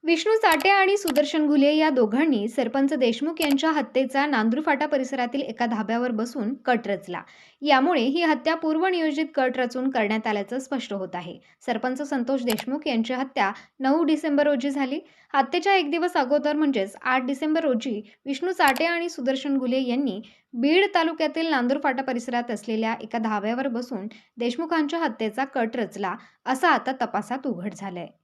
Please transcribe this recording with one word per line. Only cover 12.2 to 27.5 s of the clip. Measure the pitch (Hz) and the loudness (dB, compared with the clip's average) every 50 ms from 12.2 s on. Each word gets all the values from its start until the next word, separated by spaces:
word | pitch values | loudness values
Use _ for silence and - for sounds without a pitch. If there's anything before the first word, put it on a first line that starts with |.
| 240 269 277 262 247 | 0 0 -2 -2 0
देशमुख | 247 294 - - 254 262 302 302 | -2 -2 -2 -2 -4 -6 -4 -2
यांची | 311 247 226 220 226 254 | -2 0 0 0 -2 -2
हत्या | 254 269 262 - 269 202 196 220 - - _ _ _ | -4 -4 -4 -2 0 0 0 -2 -6 -16 _ _ _
नऊ | 262 262 285 320 339 | 0 2 2 4 4
डिसेंबर | 294 311 294 320 311 285 285 294 | 2 2 0 0 0 2 2 4
रोजी | 294 294 247 247 285 | 4 2 2 0 -2
झाली. | 269 285 269 254 277 320 - _ _ _ _ _ - | -2 -2 -2 -2 -4 -8 -8 _ _ _ _ _ 0
हत्येच्या | 285 262 - - 359 320 392 392 | 0 0 2 0 0 2 4 4
एक | 381 311 285 | 4 2 0
दिवस | 302 339 339 359 349 | 0 0 0 0 0
अगोदर | 339 269 247 294 294 294 294 294 | 0 2 2 2 2 2 0 2
म्हणजेच | 302 311 285 262 214 190 196 - - | 2 2 2 2 0 -2 -2 -6 -6
आठ | - 254 254 262 254 | -2 0 0 0 0
डिसेंबर | 254 285 277 320 302 311 330 330 | -2 -2 -2 0 0 0 2 2
रोजी | 294 254 226 - 277 220 208 208 - - _ _ | 2 0 0 0 -2 -4 -4 -6 -12 -20 _ _
विष्णू | 262 277 - 349 359 | -8 -6 -2 -2 -4
चाटे | 370 - 339 277 262 247 320 | 2 4 4 4 4 2 0
आणि | 339 339 339 339 349 | 0 0 -2 -2 -4
सुदर्शन | 339 - 247 262 262 269 277 285 277 | -6 -4 -2 -2 -2 -2 -2 -2 0
घुले | 269 254 247 254 262 | 0 0 0 0 0
यांनी | 269 247 233 262 294 247 185 202 226 - - _ _ _ - | 0 0 0 0 0 -2 -2 -4 -10 -14 -20 _ _ _ -4
बीड | 233 233 285 320 370 403 392 403 | 0 2 4 4 4 4 4 2
तालुक्यातील | 349 330 330 320 320 320 302 - 320 330 330 | 2 0 0 0 -2 -2 -2 0 -2 -2 0
नांदूर | 302 254 240 247 277 269 269 | 0 0 2 0 0 0 0
फाटा | 285 262 262 269 | -2 -2 -2 -4
परिसरात | 269 247 240 233 - 240 240 240 240 | -4 -4 -4 -4 -4 -4 -4 -2 -4
असलेल्या | 226 202 - 240 220 220 226 220 214 - | -6 -6 -4 -4 -2 -2 -2 -2 -4 -6
एका | - 220 - | -8 -8 -6
धाब्यावर | 233 220 220 214 208 196 214 233 247 269 | -4 -2 -2 -2 -2 -2 -2 -2 -2 -2
बसून | 277 233 233 247 - 277 190 196 220 - - _ _ _ | -4 -4 -4 -6 -6 -8 -8 -8 -10 -14 -16 _ _ _
देशमुखांच्या | - 240 247 240 320 330 320 339 320 302 285 339 330 | -4 -4 -4 -2 -4 -4 -2 0 0 0 0 -2 -2
हत्येचा | 330 277 226 - 220 214 208 262 269 | -2 -2 -2 -2 -4 -4 -2 -4 -6
कट | 269 - 269 233 226 233 | -4 -2 -2 -2 -2 -2
रचला, | 240 214 185 - 196 196 185 190 233 - - _ _ _ | -4 -6 -6 -4 -6 -4 -4 -4 -6 -12 -20 _ _ _
असं | 233 262 262 359 | -4 -2 2 4
आता | 339 294 240 240 262 262 262 | 2 2 2 0 -4 -2 -2
तपासात | 240 - - 202 208 - 247 269 - | -4 -2 -2 -6 -4 -4 -8 -6 -4
उघड | 277 | -6